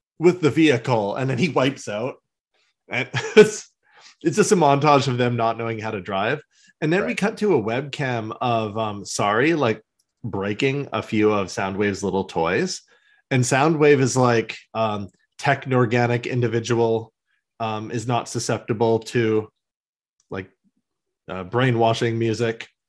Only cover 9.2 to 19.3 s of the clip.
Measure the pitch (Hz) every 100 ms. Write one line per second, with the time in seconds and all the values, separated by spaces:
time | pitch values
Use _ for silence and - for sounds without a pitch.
9.2 | 104 107 143 165 127 110 _ _ _ _
10.2 | 117 98 98 104 135 139 139 110 - 110
11.2 | 107 104 92 - 98 95 104 95 98 92
12.2 | 95 - 82 98 185 - _ _ _ _
13.2 | - 131 123 135 147 160 151 143 131 120
14.2 | 127 117 - - - 110 110 104 98 _
15.2 | _ - 143 135 139 127 123 120 120 120
16.2 | 120 123 120 117 110 117 117 113 113 _
17.2 | _ _ _ - 113 107 110 120 113 120
18.2 | - 123 - 113 - 110 117 113 - 123
19.2 | 113